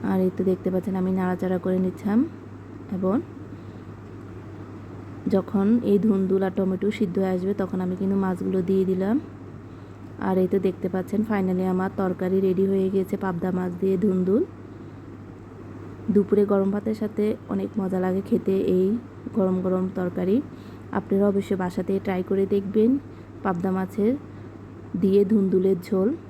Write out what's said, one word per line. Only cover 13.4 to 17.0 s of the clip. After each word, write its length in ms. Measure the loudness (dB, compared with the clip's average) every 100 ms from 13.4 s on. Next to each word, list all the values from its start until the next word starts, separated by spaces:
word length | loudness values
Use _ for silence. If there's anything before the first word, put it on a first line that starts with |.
| -2
মাছ 200 | 0 -2 0
দিয়ে 160 | 0 2
ধুন্দুল। 440 | 2 2 4 2 2 -6 -16 -16 -16 -16 -16 -16 -16 -16 -16 -16 -14 -14 -14 -8 2
দুপুরে 300 | 4 6 4 4
গরম 240 | 4 2
ভাতের 260 | 0 -4 -4